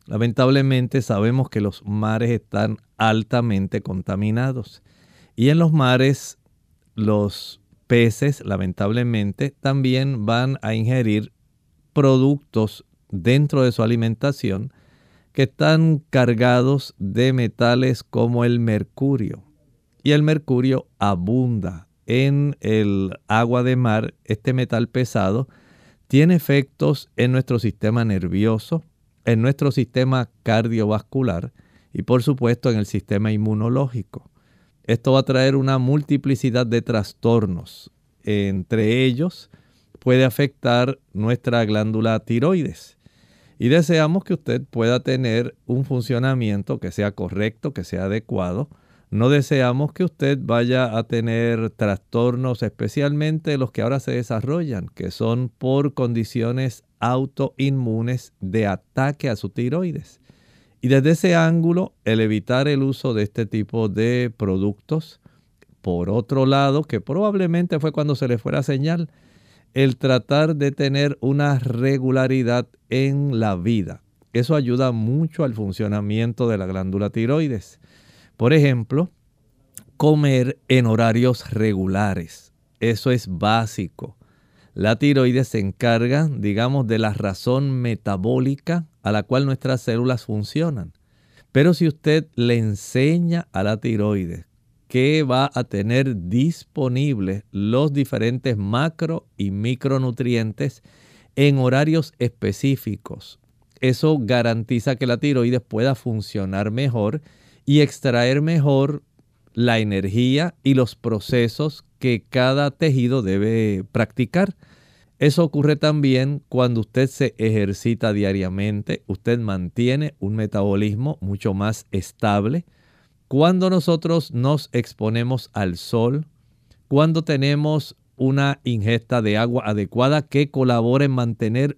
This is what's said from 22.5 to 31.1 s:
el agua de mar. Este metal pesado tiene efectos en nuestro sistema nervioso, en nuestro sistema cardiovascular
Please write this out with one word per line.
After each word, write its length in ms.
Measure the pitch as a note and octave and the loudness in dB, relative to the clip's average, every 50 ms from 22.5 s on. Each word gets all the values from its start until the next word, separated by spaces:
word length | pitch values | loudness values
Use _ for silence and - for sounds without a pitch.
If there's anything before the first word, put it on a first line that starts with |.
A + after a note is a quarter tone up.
| C#3 - | -2 -4
el 520 | - G#2+ A2 A2 G#2+ G2+ G2 G2 F#2+ F#2 - - _ - | -2 0 0 2 2 2 0 0 -2 -4 -6 -10 _ -2
agua 340 | G#2+ A2 A#2+ A#2 A#2+ B2 B2 | 0 0 2 2 0 0 2
de 140 | B2+ B2+ | 2 0
mar. 380 | B2 B2 A#2 G#2+ A2 A2+ - - _ _ | 2 2 2 0 0 -2 -4 -8 _ _
Este 280 | - G#2 - - C3+ B2+ | -6 -6 -2 -2 -2 -2
metal 360 | B2+ B2+ A#2+ - A2+ A#2 A2+ | 0 -2 -2 0 -2 -2 -2
pesado 600 | - B2+ B2+ - - A2+ G2 F#2 G2+ A#2 C3+ - _ _ _ _ _ _ _ _ _ _ _ _ | -2 -2 -4 -2 -2 0 0 0 0 -2 -4 -6 _ _ _ _ _ _ _ _ _ _ _ _
tiene 260 | - C3+ D3+ E3+ F3+ | 4 4 6 6 4
efectos 760 | E3+ - - C#3+ C#3 C#3 - _ - - D3 D3+ - - - _ | 2 2 2 0 0 0 -2 _ -2 0 0 0 -2 -6 -8 _
en 160 | - A#2+ B2 B2+ | 0 0 2 2
nuestro 260 | C3 B2+ - C3 A#2 | 0 0 0 -2 -2
sistema 460 | - A2 F#2+ - - G#2+ A2+ A#2+ A#2 | 0 -2 -4 -2 -2 0 0 0 0
nervioso, 800 | A2 G2+ F#2+ F2 F2 F2 F#2+ G#2 A2 A2+ A2 - - E3+ E3 - _ _ _ _ _ _ _ _ | 0 0 0 -2 -2 0 0 2 2 0 0 -2 -4 -4 -6 -6 _ _ _ _ _ _ _ _
en 180 | - A#2 A2 A2+ | 0 2 2 2
nuestro 280 | C3 C#3 - D3 C#3+ | 2 0 0 0 0
sistema 600 | A#2+ - A#2+ - - B2+ B2+ C3 C3 C3 A#2+ - _ _ _ | 0 0 -2 -2 0 0 0 2 0 0 -2 -4 _ _ _
cardiovascular 1080 | A#2+ A2 A2 A2+ A#2 A2+ A2+ G#2+ G#2 G#2+ G#2 - - | 0 0 2 2 0 0 0 0 0 0 -2 -4 -4